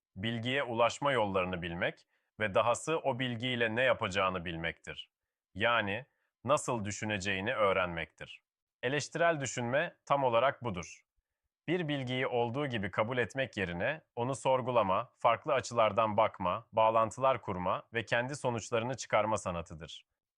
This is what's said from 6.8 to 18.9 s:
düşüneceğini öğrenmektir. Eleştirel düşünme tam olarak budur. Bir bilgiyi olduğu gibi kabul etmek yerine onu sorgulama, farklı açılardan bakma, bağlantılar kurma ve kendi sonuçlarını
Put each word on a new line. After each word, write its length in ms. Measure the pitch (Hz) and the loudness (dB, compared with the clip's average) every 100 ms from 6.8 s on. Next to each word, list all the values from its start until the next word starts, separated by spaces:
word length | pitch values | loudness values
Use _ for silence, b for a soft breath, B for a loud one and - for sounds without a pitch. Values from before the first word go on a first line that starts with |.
| 101 | -4
düşüneceğini 680 | 101 107 104 95 95 104 | -4 -2 -2 -2 -2 -2
öğrenmektir. 880 | 120 101 95 90 82 80 - 73 - _ _ _ _ | 2 2 2 0 -4 -8 -12 -16 -18 _ _ _ _
Eleştirel 580 | 123 143 - 156 170 160 | -4 -2 -4 0 2 2
düşünme 540 | 131 - 120 135 170 - - | -2 -4 0 0 -2 -6 -2
tam 180 | 143 | 0
olarak 400 | 131 117 135 - | 2 4 2 0
budur. 380 | 120 87 82 - _ _ _ _ _ _ - | -4 -6 -8 -14 _ _ _ _ _ _ -4
Bir 200 | 180 156 | -2 -2
bilgiyi 400 | 143 123 127 131 | -4 -2 -2 0
olduğu 400 | 120 120 127 147 | 0 0 0 -2
gibi 240 | 117 98 | -2 -2
kabul 260 | - 110 127 | 0 0 0
etmek 400 | 117 135 127 - | 0 -2 -4 -2
yerine 440 | 90 87 113 156 - - | -2 -2 -2 -4 -8 -4
onu 200 | 120 135 | -4 0
sorgulama, 720 | 139 127 127 120 98 95 123 _ | 2 2 4 2 4 2 0 _
farklı 360 | 123 113 151 | 2 2 2
açılardan 640 | 135 - 117 107 101 110 104 | 0 0 2 4 4 2 4
bakma, 500 | 107 - 90 101 - | 2 0 -2 -2 -2
bağlantılar 720 | 110 110 113 113 127 131 123 | 2 4 4 2 2 0 0
kurma 420 | - 92 92 123 - | -2 -4 -2 -2 -4
ve 120 | 117 110 | -6 -2
kendi 300 | 120 123 143 | 0 0 -2
sonuçlarını 600 | 131 117 - 113 120 | -4 -4 -2 -2 -2